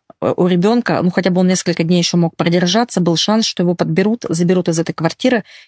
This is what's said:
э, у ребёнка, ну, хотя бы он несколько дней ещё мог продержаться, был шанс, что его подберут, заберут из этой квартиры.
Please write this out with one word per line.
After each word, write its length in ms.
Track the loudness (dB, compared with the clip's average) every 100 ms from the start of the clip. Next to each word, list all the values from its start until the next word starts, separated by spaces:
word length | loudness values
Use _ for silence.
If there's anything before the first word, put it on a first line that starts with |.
| -10 -6
э, 120 | -2 0
у 120 | 2
ребёнка, 520 | 2 2 0 0 0
ну, 80 | 0
хотя 180 | 0 0
бы 120 | 2
он 60 | 2
несколько 360 | 0 -2 -2
дней 160 | 0 0
ещё 180 | 2 0
мог 180 | 0 0
продержаться, 640 | 0 0 2 0 0 0
был 160 | 0 0
шанс, 300 | 0 0 -2
что 160 | -2
его 140 | -2 -2
подберут, 500 | -2 0 0 -2 -4
заберут 420 | -2 0 0 0
из 100 | -2
этой 140 | -4
квартиры. 500 | -2 -4 -2 0 0 -4 -16